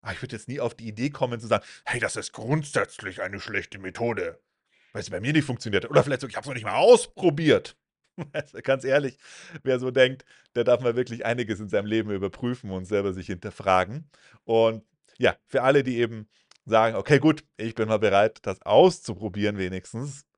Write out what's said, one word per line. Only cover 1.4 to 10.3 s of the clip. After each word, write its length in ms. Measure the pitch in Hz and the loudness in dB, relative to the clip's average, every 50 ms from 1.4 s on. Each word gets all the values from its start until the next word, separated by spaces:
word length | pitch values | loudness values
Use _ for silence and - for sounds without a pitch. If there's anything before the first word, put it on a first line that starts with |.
| 113 110 | -2 0
sagen, 160 | 117 101 - - - - _ | 0 0 0 -6 -20 -16 _
„Hey, 140 | - - 120 | -6 -4 -4
das 160 | 113 98 - | -4 -6 -6
ist 180 | - 90 - _ | -8 -12 -12 _
grundsätzlich 880 | - 107 113 143 160 147 143 - 127 101 - - - - 98 92 - | -12 -4 -2 -2 -2 -2 -4 -4 -4 -4 -4 -8 -14 -14 -12 -10 -10
eine 180 | 98 92 101 95 | -10 -10 -10 -12
schlechte 400 | - - 101 98 95 - - 101 | -12 -8 -8 -8 -10 -10 -16 -14
Methode, 640 | 95 92 90 - 117 120 113 101 87 85 82 _ _ _ _ _ _ _ _ _ _ _ _ | -14 -12 -8 -6 -4 -4 -4 -4 -6 -8 -10 _ _ _ _ _ _ _ _ _ _ _ _
weil 80 | 104 | -12
es 80 | 101 - | -12 -10
bei 100 | - 87 | -10 -6
mir 120 | 104 127 151 | -4 0 0
nicht 120 | 156 143 | 0 0
funktioniert 380 | 143 123 117 - 120 101 95 - | 0 -6 -6 -6 -2 -2 -2 -2
hat.“ 60 | - | 2
Oder 120 | - 143 120 | 2 2 2
vielleicht 180 | 143 139 127 | 2 -2 -6
so, 60 | 139 120 | -6 -8
„Ich 100 | - 107 | -10 -10
hab's 100 | - 147 | -10 -8
noch 60 | 135 | -12
nicht 80 | 120 107 | -10 -8
mal 100 | 107 95 | -4 0
ausprobiert.“ 1000 | 120 160 220 247 - - - _ - 190 175 147 139 165 151 117 95 - - - _ _ _ _ _ _ _ _ - | 2 8 8 8 8 6 -4 _ 0 0 0 0 2 4 4 4 4 2 -4 -20 _ _ _ _ _ _ _ _ -14
<laughs> 160 | 160 143 _ | -14 -8 _
Also, 260 | 156 147 _ _ 107 - | -10 -10 _ _ -12 -2
ganz 200 | - 135 135 123 | -2 -2 -2 0
ehrlich, 340 | 131 131 147 143 131 - _ _ - - - - - 170 151 _ | 0 0 0 0 -2 -8 _ _ -20 -20 -20 -20 -18 -20 -8 _
wer 160 | 135 127 123 | -2 -2 0
so 120 | 127 127 | -2 -2
denkt, 340 | 123 135 131 127 135 127 - _ | 4 4 4 4 2 -6 -16 _